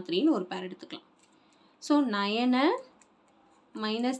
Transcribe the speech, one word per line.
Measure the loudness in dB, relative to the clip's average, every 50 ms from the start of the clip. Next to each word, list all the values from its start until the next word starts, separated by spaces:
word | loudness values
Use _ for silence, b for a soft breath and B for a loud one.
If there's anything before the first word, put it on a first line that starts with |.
| -2
த்ரீன்னு | -2 0 2 2 2 2
ஒரு | 0 -2 -6
பேர் | -8 -8 -10
எடுத்துக்கலாம். | -10 -12 -14 -16 -16 -16 -18 -18 _ _ _ b b b b b b b b b b b b
So, | -2 2 2 2 2 2 0
நைனை | 0 0 0 0 0 2 2 4 4 4 2 2 0 -4 -12 _ _ _ _ _ _ _ _ _ _ _ _ _ _ _ _ -10
மைனஸ் | -6 -4 -4 -2 -2 -2 -2 -2